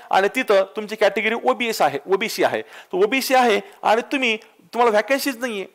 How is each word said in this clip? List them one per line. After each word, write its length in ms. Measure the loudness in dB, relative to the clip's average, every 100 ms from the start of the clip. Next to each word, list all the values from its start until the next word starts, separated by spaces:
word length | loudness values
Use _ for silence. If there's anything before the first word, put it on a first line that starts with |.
| -2
आणि 160 | 2 2 0
तिथं 280 | 2 2 0 -6
तुमची 200 | -10 0
category 400 | 0 0 -2 -2
ओबीएस 460 | -2 -2 -2 0
आहे, 180 | 0 0 -2
ओबीसी 300 | -2 -2 -2
आहे, 180 | 0 -2
तर 360 | -6 -16 -6 0
ओबीसी 380 | 0 0 2 2
आहे 260 | 4 2 -4 -4
आणि 180 | 0 0
तुम्ही, 360 | 0 -2 -2 -4 -8 _
तुम्हाला 280 | _ 0 2
vacancies 480 | 2 0 -2 -2 -6
नाहीये 280 | -6 -8 -10